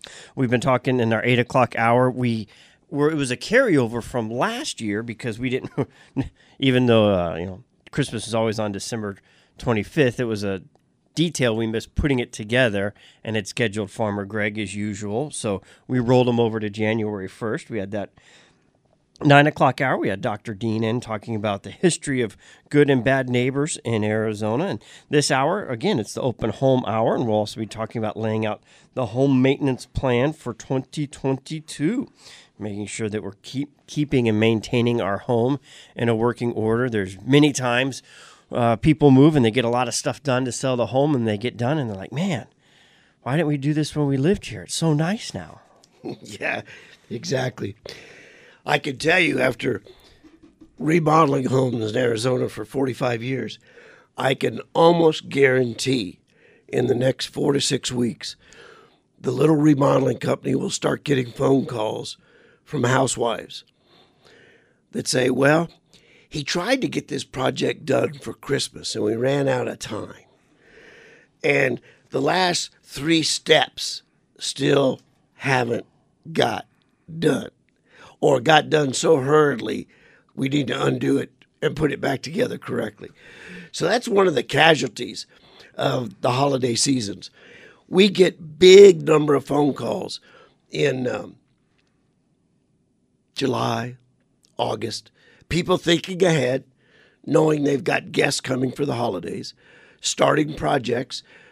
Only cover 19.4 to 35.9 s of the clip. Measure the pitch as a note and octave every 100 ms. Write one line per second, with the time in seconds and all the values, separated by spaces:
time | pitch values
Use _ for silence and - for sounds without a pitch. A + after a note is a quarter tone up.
19.4 | D3+ - D3 - C3+ G3 A#2+ F#2+ A#2 G#2
20.4 | - F#2+ A2+ A2 A2+ A#2+ A2+ G#2+ A#2 A2
21.4 | G#2 G2+ G2+ - F3+ - - C3 G#2+ -
22.4 | - - _ C#3+ C#3+ C3+ A2+ C3+ B2+ B2
23.4 | B2+ C3+ D3+ - A#2+ A2+ G#2+ G#2+ A2 G#2
24.4 | G#2+ A#2+ F#3+ A#2+ - - - D3 C#3 C3+
25.4 | C#3+ G3+ - A2+ A3 D#3 G2+ - C3+ -
26.4 | A2+ - C3+ B2+ G2 A2 B2 A3 A#2+ G#2+
27.4 | G#2 - G#2+ A2 A2+ A#2+ G#2+ G2+ A2 A2
28.4 | G#2+ G2+ _ - _ B2+ A#2 A#2+ C#3 C3
29.4 | C3 C#3 C#3+ B2 - - C3+ A#2+ C#3+ D#3
30.4 | B2 G#2+ - C3 C3 - C#3+ - C3+ C3+
31.4 | - D#3 - - D3+ B3 - _ - -
32.4 | - - G#2 G2+ G2+ - A2 G#2+ F#2+ -
33.4 | - C3 C#3+ _ - D3 D3 C3+ A#2 G#2+
34.4 | A2+ A2 - B2 A#2+ A#2+ F#2 G2 - A#2
35.4 | B2 C#3 - - -